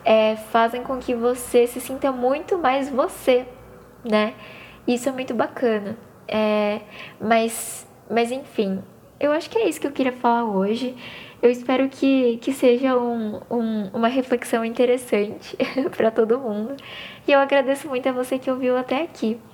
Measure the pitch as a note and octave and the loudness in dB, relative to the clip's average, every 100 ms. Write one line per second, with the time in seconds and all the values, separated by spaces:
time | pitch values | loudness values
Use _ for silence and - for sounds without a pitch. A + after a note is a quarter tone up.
0 | - A3 A3 A3 - A#3 A3+ A#3+ B3 C4 | 6 6 4 0 0 2 4 0 -6 -6
1 | B3+ A#3+ A#3 B3 - B3 A#3+ B3 - C4+ | -2 0 0 -2 2 4 4 0 -8 -2
2 | C#4 B3+ B3 C#4+ - F#4+ C#4 C4+ C4+ B3+ | -2 0 0 0 -2 0 2 2 0 0
3 | E4+ - - B3 B3+ - - - - - | 0 0 2 2 2 -14 -20 -20 -20 -14
4 | A#3+ G#3+ G#3+ - - - - - - B3 | 0 2 0 -4 -18 -18 -20 -8 -2 0
5 | B3+ B3+ C4 A#3+ D#4 - B3 G#3+ G3+ A3+ | 0 -4 -6 -2 -2 0 0 0 -4 -12
6 | - - - G#3+ G#3+ G#3+ G#3 G#3+ - - | -14 -20 -6 -2 0 2 0 -2 -8 -18
7 | - - G#3 A3+ A3+ - - - - - | -18 -10 0 2 2 -4 -10 -12 -16 -20
8 | - A3 A#3 B3+ D4 - G3 F#3+ - - | -4 0 0 -4 -8 -4 -2 -2 -6 -20
9 | - - D4 D4+ - A4 G#4+ D#4 D4 C#4 | -20 -4 0 0 0 0 0 0 -6 -2
10 | C4 B3 A#3+ A#3 A#3 F#3+ G3 A#3 B3+ B3 | -2 0 0 2 2 0 0 0 -4 -8
11 | - - - - A#3+ B3 B3 C4 C4+ - | -16 -18 -20 2 2 2 0 0 0 0
12 | C4+ C4+ B3 A#3 - C4+ C4 A#3+ C4 B3+ | 2 4 2 0 -4 2 4 4 4 2
13 | A#3+ A#3 G#3+ G#3+ - A#3 A3+ A3 G3 - | 0 -2 -4 -8 -6 -4 -2 -2 -4 0
14 | A3+ C4 B3+ A#3+ - A#3 A3+ A#3 B3 B3+ | 0 0 0 -2 0 -2 -2 2 2 2
15 | B3 G#3+ G#3 - - - C4 - D4 - | 0 0 0 -4 -14 -4 -2 0 -4 2
16 | A3+ A3+ A3 B3 C4+ G#3 A3 C#4 - - | 0 2 2 2 0 -4 -6 -8 -12 -16
17 | - - - C#4+ C#4 C#4 B3+ C#4 D#4 B3+ | -16 -8 2 4 6 4 2 0 -2 -2
18 | C4 B3 B3+ C4 C4 B3+ B3+ B3+ B3+ C4 | -2 -2 -2 -2 -2 -2 0 0 0 -2
19 | E4 - A3+ A3+ - | -4 -4 -4 -4 -8